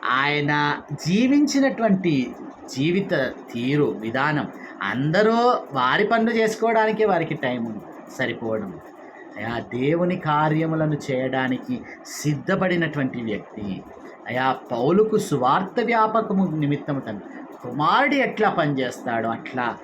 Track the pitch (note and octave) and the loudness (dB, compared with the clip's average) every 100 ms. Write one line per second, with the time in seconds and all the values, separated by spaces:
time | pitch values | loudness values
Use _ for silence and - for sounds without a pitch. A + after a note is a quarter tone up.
0 | - B2+ C#3+ D3 C#3+ D3 D3 C#3+ - D3 | 0 2 2 2 2 2 2 0 -6 -6
1 | D#3 F#3+ B3+ C#4+ D4 C#4 C4+ - A3+ F#3+ | 0 2 4 4 4 4 2 2 2 2
2 | F3+ C#3+ B2 - - - - B2+ D3 F3+ | 2 2 0 -6 -16 -16 -12 -2 0 0
3 | - E3 G3+ - - A#2 B2 D3 C#3+ G2+ | 0 0 0 -4 -10 -4 0 2 2 0
4 | A2 B2 C#3+ D3+ G2+ - - - G2 A2+ | -4 0 0 0 -4 -10 -16 -8 -4 -2
5 | C#3+ F3 G#3+ A3+ A#3+ A#3+ - C#3 B2+ D3+ | 0 4 4 4 4 2 -2 0 2 4
6 | G3+ A3+ A3+ A3+ A3 G#3+ A3+ A3 A3 G#3+ | 4 4 2 2 2 2 2 4 2 2
7 | G#3+ F3+ D#3+ D3 C3 B2 A2+ G#2 - - | 2 2 0 -2 -2 -2 -4 -8 -12 -16
8 | - - B2 A#2 A2+ A2 G2 E2 - - | -16 -6 -4 -4 -4 -4 -4 -12 -16 -20
9 | - - - G#2 A2 A#2 A2 A#2+ C3 E3+ | -20 -18 -18 -10 -6 -6 -6 -2 0 2
10 | F3+ F3+ D#3 D3+ D#3 D#3 D#3+ D#3+ D#3 C#3+ | 0 0 0 2 2 2 0 0 0 -2
11 | - C3 C3 C3 C3 B2+ - A#2+ - - | -2 -2 0 0 0 -2 -4 -8 -8 -18
12 | - - D3 C#3+ - F#3+ F#3 F3 E3 D3 | -14 -6 -2 -2 0 0 2 0 0 -2
13 | C3 B2 A2+ G2+ - - G#2 F2 - - | -4 -4 -4 -6 -8 -10 -8 -8 -10 -18
14 | - - G#2 B2 C3 C3 - A#2+ B2+ F3+ | -20 -16 -6 0 0 0 -4 0 4 4
15 | G#3+ - - C#3+ B2 D#3+ F#3+ - A3+ A#3 | 4 2 0 2 4 4 2 -2 0 2
16 | A3 A3 A3 G3 F#3 D#3 C#3+ C#3+ - C#3 | 4 2 2 2 2 2 0 0 -2 -6
17 | A#2+ G#2 - - - - A#2+ B2 D#3 G#3 | -4 -10 -12 -16 -16 -14 -10 -2 2 4
18 | C#4 C#4 A#3 - G#3 - D3+ C3+ B2 - | 4 2 0 2 2 4 2 2 -2 -4
19 | - A#2 A2+ A2+ - B2+ A#2+ G#2 | -4 -2 -2 -4 -6 -4 -4 -4